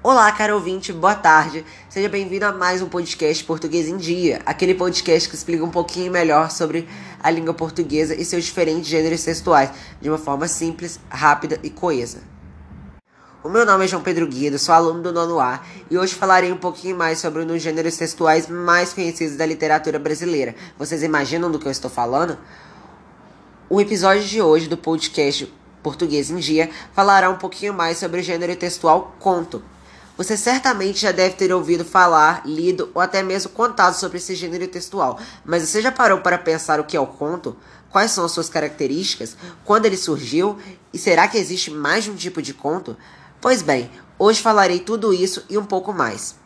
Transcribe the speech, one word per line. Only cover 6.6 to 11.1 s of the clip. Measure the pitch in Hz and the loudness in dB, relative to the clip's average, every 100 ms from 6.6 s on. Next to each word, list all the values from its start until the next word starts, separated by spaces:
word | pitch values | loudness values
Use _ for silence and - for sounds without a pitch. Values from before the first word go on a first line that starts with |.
| 160 165 165 - - - | -4 -4 -8 -16 -18 -4
a | 156 | -2
língua | 165 165 | 0 -4
portuguesa | 160 160 165 156 151 156 156 | -4 -6 -4 -2 0 0 -2
e | |
seus | 170 175 165 | -4 -4 -4
diferentes | - 160 160 147 | -2 0 0 0
gêneros | 160 160 165 | 0 0 -2
textuais, | 160 165 - 156 135 - - - | -4 -4 4 4 4 -4 -20 -8
de | 143 | -4
uma | 156 | -4
forma | 156 139 165 | -4 -4 -4
simples, | - 165 165 170 - | -4 -6 -8 -14 -14
rápida | - | -14